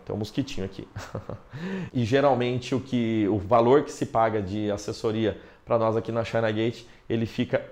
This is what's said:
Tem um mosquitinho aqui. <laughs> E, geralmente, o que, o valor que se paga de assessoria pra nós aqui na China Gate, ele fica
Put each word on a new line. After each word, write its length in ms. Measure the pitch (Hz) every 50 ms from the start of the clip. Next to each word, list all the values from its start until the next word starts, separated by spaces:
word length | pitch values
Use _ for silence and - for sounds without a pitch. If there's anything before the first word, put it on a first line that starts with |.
| -
Tem 100 | - -
um 40 | 104
mosquitinho 440 | 107 - - - 127 - - - 95
aqui. 240 | 98 - - 110 - -
<laughs> 340 | 107 - - - - - - - - - - - 139 165 190 190 190 175 -
E, 140 | - 127 120
geralmente, 680 | 104 127 135 139 143 131 120 123 123 123 123 120 - 139
o 40 | 123
que, 480 | - - - 123 117 110 113 110 107 95
o 120 | 104 104
valor 440 | 92 92 120 117 117 120 131 156 143
que 80 | -
se 140 | - - 131
paga 340 | - - 117 113 113 107 110
de 300 | 101 90 101 107 107 104
assessoria 680 | 104 101 - - 113 - - 117 107 110 110 104 92 - - - - - _
pra 140 | - 117 117
nós 180 | 110 113 110 113
aqui 140 | 110 -
na 120 | 113 117 110
China 280 | - - 113 113 110
Gate, 320 | 107 107 110 120 120 - - - - - - -
ele 160 | - 113 117
fica 400 | 110 - - 127 117 - 123 - -